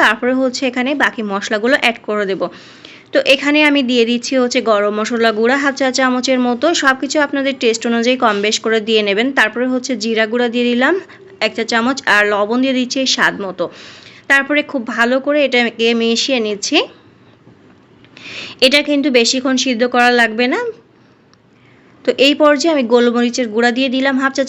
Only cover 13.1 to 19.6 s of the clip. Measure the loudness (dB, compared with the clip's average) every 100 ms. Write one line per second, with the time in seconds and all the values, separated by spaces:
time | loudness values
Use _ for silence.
13.1 | 0 0 0 -6 -6 -6 -8 -20 -20 -20
14.1 | -14 0 0 2 -2 -2 -6 -6 -2 0
15.1 | 0 0 0 2 2 0 0 0 0 0
16.1 | 0 0 -2 -2 -4 -2 -2 -2 -6 -20
17.1 | _ -20 _ -20 -20 -20 -20 _ _ -20
18.1 | -20 -18 -14 -16 0 2 4 2 0 2
19.1 | 2 2 0 0 0